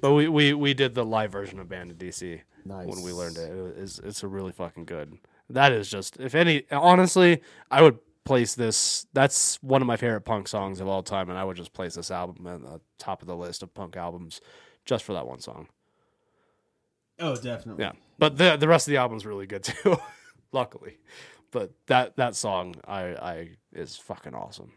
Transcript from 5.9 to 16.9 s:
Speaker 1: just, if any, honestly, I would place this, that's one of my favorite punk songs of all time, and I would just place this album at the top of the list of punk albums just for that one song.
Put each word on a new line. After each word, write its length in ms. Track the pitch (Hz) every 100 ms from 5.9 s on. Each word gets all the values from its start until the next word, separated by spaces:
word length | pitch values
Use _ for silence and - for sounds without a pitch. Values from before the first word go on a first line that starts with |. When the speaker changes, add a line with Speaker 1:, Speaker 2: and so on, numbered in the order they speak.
Speaker 1:
just, 300 | 101 92 -
if 160 | 127 151
any, 260 | 175 151 -
honestly, 720 | 143 170 180 180 185 180 170 - - _
I 140 | 139
would 160 | 156 120 _ _
place 300 | - 131 117
this, 540 | - 113 107 - - -
that's 480 | 139 135 - - -
one 220 | 135 135
of 60 | 123
my 80 | 117
favorite 240 | 120 110
punk 260 | - 107 95
songs 320 | 107 98 95
of 80 | 95
all 160 | 95
time, 280 | 92 98 90
and 80 | 90
I 40 |
would 140 | 95 90
just 160 | 85
place 240 | - 90 85
this 160 | 85
album 340 | 92 87 87 90
at 160 | 87
the 180 | 60 80 _ _
top 260 | - 95
of 40 | 82
the 80 |
list 300 | 87 87 -
of 100 | 92
punk 220 | - 92 90
albums 440 | 87 87 85 - _ - _ _
just 200 | - 120
for 100 | -
that 120 | 92 62
one 140 | 64
song. 260 | - - - _ _ _ _ _ _ _ _ _ _ _ _